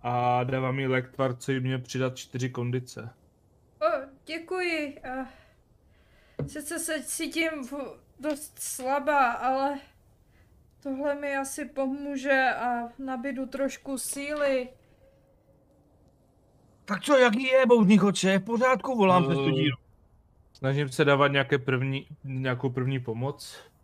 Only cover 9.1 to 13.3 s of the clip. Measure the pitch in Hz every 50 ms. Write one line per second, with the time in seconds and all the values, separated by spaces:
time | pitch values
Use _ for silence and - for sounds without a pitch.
9.1 | 294 285 262 233 233 - 233 247 262 269 269 285 285 277 - - _ _ _ _
10.1 | _ _ _ _ _ _ _ _ _ _ _ _ _ _ _ 277 269 262 277 294
11.1 | 285 285 294 285 277 277 269 269 - - 294 - - 262 269 269 269 285 285 285
12.1 | 285 269 254 285 269 262 262 254 - - 233 247 240 240 233 233 233 - 269 262
13.1 | 262 247 233 277